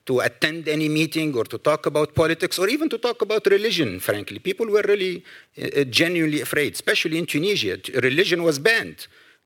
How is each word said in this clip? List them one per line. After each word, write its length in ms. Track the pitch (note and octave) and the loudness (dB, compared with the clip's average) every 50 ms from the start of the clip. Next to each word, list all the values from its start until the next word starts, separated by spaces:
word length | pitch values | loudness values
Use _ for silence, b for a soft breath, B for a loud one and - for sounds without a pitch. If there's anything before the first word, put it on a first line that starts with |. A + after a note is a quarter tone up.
| _ | _
to 140 | - B2+ A#2+ | -2 0 0
attend 480 | A2 A#2+ - _ D#3+ D#3 D#3+ E3 D3+ D#3 | 0 0 0 _ -2 -2 -2 -4 -4 -2
any 200 | D3+ D#3 D#3 D3+ | -2 0 0 0
meeting 460 | D3+ D#3 D#3 D#3 - E3 D#3 D3+ C3+ | 2 0 0 0 0 -2 -2 0 0
or 80 | A#2 G#2+ | -2 -2
to 140 | - A#2+ - | -4 -6 -2
talk 280 | - D3+ D#3 D#3 - | 0 0 2 2 0
about 280 | E3+ C#3+ D3+ D#3 - - | 0 0 0 0 0 2
politics 440 | F3 D#3+ D#3+ E3 E3 F3+ - - F3 | 2 2 2 2 0 -2 -2 0 0
or 100 | F#3+ G#3 | 0 0
even 200 | C4 D4 E4 C#4+ | 0 0 -2 -2
to 100 | A#3 A3+ | -2 -2
talk 240 | - A#3+ A3+ - | -2 -4 -2 -2
about 240 | G#3+ G3+ G#3+ G#3 - | -2 0 0 0 4
religion, 540 | G3 G3 G3 G#3+ A#3 F#3 F3 C#3+ G#2 F2+ F#2 | 4 4 4 4 2 0 0 0 -2 -2 -2
frankly. 380 | - - G#2 G#2 F#2+ - G2+ G2+ | -2 -2 -2 -2 -4 -10 -12 -8
People 280 | - F#3 G3 - A#3 | -6 -6 -4 -4 0
were 180 | A3 G3+ G#3 G3 | 0 2 2 4
really, 380 | G3+ G3+ G#3 F#3 F#3 F3 F3 B B B B B B B - | 2 2 2 0 -2 -4 -8 B B B B B B B -8
uh, 240 | - - - C#3+ C#3+ | -8 -2 0 0 0
genuinely 560 | B2+ A2 - E3 E3+ F3+ E3+ D#3+ D#3 D3 - | 2 2 2 2 2 2 0 0 0 0 -2
afraid, 340 | - - - D3 C#3+ A#2 - | -2 -2 0 0 0 0 -4
especially 420 | - - G3 G#3+ - - E3+ D#3 | -2 -2 0 0 0 0 -2 -2
in 100 | E3 E3+ | -2 -2
Tunisia. 500 | - - D3 E3+ G#3 G3+ C#3+ G#2+ F#2+ F2+ F#2+ | -2 -2 0 0 0 0 0 -2 -2 -4 -6
T-, 140 | - - - B2+ | -6 -4 -2 0
religion 420 | A#2+ C3 C3+ E3 G#3+ E3 F3 E3+ | 2 2 2 2 2 2 0 2
was 160 | E3+ E3 D3 C3+ | 2 2 2 2
banned 480 | D3+ A3 A3+ G#3+ A2 E2 D2+ - - b b b b b b b b | 2 2 2 2 0 -6 -10 -16 -18 b b b b b b b b